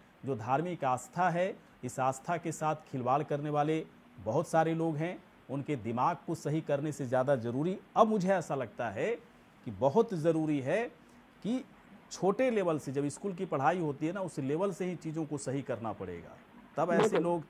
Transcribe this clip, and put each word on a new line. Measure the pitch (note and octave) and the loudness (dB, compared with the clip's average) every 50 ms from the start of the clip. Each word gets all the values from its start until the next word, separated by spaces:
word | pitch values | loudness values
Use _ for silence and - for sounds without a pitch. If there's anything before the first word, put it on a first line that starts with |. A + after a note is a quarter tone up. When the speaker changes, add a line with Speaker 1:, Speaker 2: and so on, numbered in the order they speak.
| - - - - - | -16 -20 -20 -10 -6
Speaker 1:
जो | B2+ C3+ | -6 -4
धार्मिक | A2 A2 B2 C3 C#3+ D#3+ F3+ F3 - - | -4 -2 0 0 0 0 0 -4 -2 0
आस्था | C3 B2+ B2 - - - E3 F3 F3+ | 0 0 0 -2 -6 -2 2 2 2
है, | E3 E3+ F3+ G3 - - - - - - - | 2 2 0 0 -2 -8 -14 -20 -16 -10 -10
इस | B2 - - | -8 -2 0
आस्था | B2+ C3 C3 - - - F3 | 0 0 0 -2 -4 -4 -4
के | E3 - E3 | -2 -2 -6
साथ | D3+ - D#3 D#3 D#3 | -4 -2 0 -2 -2
खिलवाड़ | D#3 - - - C3 A#2+ A#2+ C3 D3 D3+ | -2 -6 -8 -6 -4 0 2 2 2 2
करने | - D3+ C#3+ D3 D3+ | 0 -4 -4 -2 -2
वाले | D3 D3 D3 D3+ D#3+ D#3+ D#3 - - - - - - - | 0 2 2 2 2 0 -2 -6 -14 -20 -20 -20 -16 -10
बहुत | G2 G#2 A2+ D#3 E3+ | -4 -2 0 0 0
सारे | - - D#3+ D#3+ E3 E3 | 2 2 2 4 4 2
लोग | D#3+ D#3+ E3 D#3 | 0 0 0 0
हैं, | D3 D#3+ F3 F#3 - - - - - - - | -2 -2 -4 -4 -8 -14 -20 -20 -20 -12 -8
उनके | C3 C#3+ C3 D3+ D3+ | -6 -6 -4 -4 -4
दिमाग | B2+ G2+ A#2 A#2 A#2+ C3 D#3+ F3 D#3+ - | -4 -2 -2 0 2 2 2 0 -2 -4
को | - E3 | -6 -6
सही | - - D3 D3 D#3+ | -4 -2 -2 -2 -2
करने | D3+ - C#3+ C3+ D3 D#3 | 0 0 0 0 0 -2
से | C#3+ - C#3+ | -4 -4 -2
ज़्यादा | A#2+ B2+ B2+ C3 C#3 C#3+ | 0 2 2 4 4 2
ज़रूरी | B2 A2 A#2 A#2+ C3 D3+ F3+ G3 - - - - | 2 2 -2 -2 0 0 -2 -2 -4 -6 -2 4
अब | F3+ A3+ | 4 6
मुझे | A3 A3 G#3+ F3 F#3 | 6 4 2 2 2
ऐसा | G3 F3+ D3+ - D#3 | 2 2 2 -2 -2
लगता | C3+ B2+ G#2+ - - B2 A2 | -4 -4 -4 -4 -4 -4 -4
है | G2 A2+ D3 G#3 A#3 A#3 - - - - - - - - - | -2 -2 0 -2 -2 -4 -6 -16 -20 -20 -20 -20 -20 -14 -12
कि | B2 | -10
बहुत | G#2+ F#2 A#2+ C#3 - A3 A3+ A3+ G3 | -4 2 2 4 6 4 4 4 2
ज़रूरी | E3 D3 E3+ D#3+ D#3+ D#3 D#3 D3+ C#3+ | 0 2 2 2 2 2 0 0 0
है | B2+ C3+ E3 G#3+ A#3+ - - - - - - - - - - - - | 0 0 0 0 -2 -4 -8 -14 -20 -20 -20 -20 -20 -20 -18 -8 -4
कि | F#3 A#3+ C4 - - - - - - - - - - | -4 -4 -4 -4 -8 -20 -20 -20 -20 -20 -20 -18 -14
छोटे | - - F3+ F3+ G3 - C4 C4 | -6 -2 0 0 2 4 2 2
लेवल | A3+ G#3 F#3 E3+ D#3+ C#3+ | 4 2 2 2 0 0
से, | - D3 | -2 -4
जब | C3 C#3+ C#3+ | -2 -2 -2
स्कूल | C#3+ C3+ - - G3+ F#3 | -2 -4 -4 -6 -6 -6
की | E3+ F#3+ | -4 -4
पढ़ाई | E3 E3 C#3 C3 D#3 F3+ F#3+ | -2 0 2 2 2 2 2
होती | E3 D3+ C3+ C3+ D3+ | 0 -2 -2 -2 -2
है | D#3 F3+ | -2 -2
ना, | G3+ | -2
उस | F#3+ E3 - - | -6 -6 -4 -4
लेवल | C3+ C3 D3 D#3+ G3 G3+ | -2 -2 0 0 0 -2
से | F3 - F#3+ | -2 -2 -4
ही | F3+ F3+ | -4 -4
चीज़ों | D#3 - D#3+ D3+ E3 D#3+ | -6 -6 -6 -4 -4 -4
को | C#3+ D3+ | -4 -6
सही | C#3 - F3 C#3 C#3 | -6 -4 -4 -4 -4
करना | B2+ - B2 G#2+ A#2 A2 G2 | -2 -4 -4 -4 -4 -6 -6
पड़ेगा। | - G2+ F2+ F2 E2+ E2 - - - - - - - - - - | -6 -8 -8 -8 -10 -12 -14 -18 -20 -20 -20 -20 -20 -18 -8 -2
तब | - D#3+ F3 | -2 2 2
ऐसे | E3+ G3 | 4 4
Speaker 2:
बिल्कुल। | G#3 G#3+ G3 F3+ D#3+ | 4 4 4 2 2
Speaker 1:
लोग, | F3 F3 E3+ D3 | 2 0 0 -2